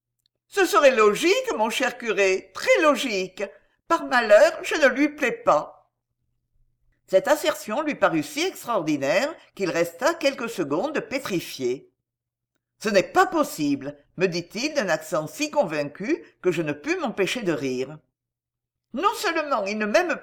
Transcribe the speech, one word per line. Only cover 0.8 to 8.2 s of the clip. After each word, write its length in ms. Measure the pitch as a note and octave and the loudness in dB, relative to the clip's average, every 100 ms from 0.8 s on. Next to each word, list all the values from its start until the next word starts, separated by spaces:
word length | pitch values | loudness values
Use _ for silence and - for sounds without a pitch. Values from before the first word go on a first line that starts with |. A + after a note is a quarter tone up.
| C#5 A4 | 6 6
logique, 580 | G#4+ - E4 C5 B4+ A#3 | 4 4 2 2 0 -2
mon 140 | A3 | -2
cher 280 | C4+ A#3+ A#3+ | 0 -2 -4
curé, 540 | A#3 F#3+ F#3+ F#3+ - | -4 0 2 0 -4
très 280 | - A#4+ A#4+ | -6 2 4
logique. 600 | D#4 B3 B3+ G3 F#3 - G3 - _ _ - | 4 2 0 -4 -4 -8 -12 -12 _ _ -2
Par 180 | E4+ C#4+ | -2 0
malheur, 520 | B3+ A3 G#3+ D#4+ - | 0 6 8 8 2
je 120 | F4+ F#4 | -4 2
ne 120 | C4+ | 2
lui 220 | A#3 D4 | 4 0
plais 220 | D4 A#3+ | 0 -4
pas. 600 | A3+ F#3 D3+ - - _ _ _ _ _ _ _ _ _ _ _ _ - | -2 2 2 0 -14 _ _ _ _ _ _ _ _ _ _ _ _ 0
Cette 200 | C#4+ C4+ | 2 2
assertion 560 | D#4 D#4+ D4 - A#3+ | 0 0 -4 -4 -4
lui 120 | D#4 - | -2 0
parut 280 | - D#4 | 0 0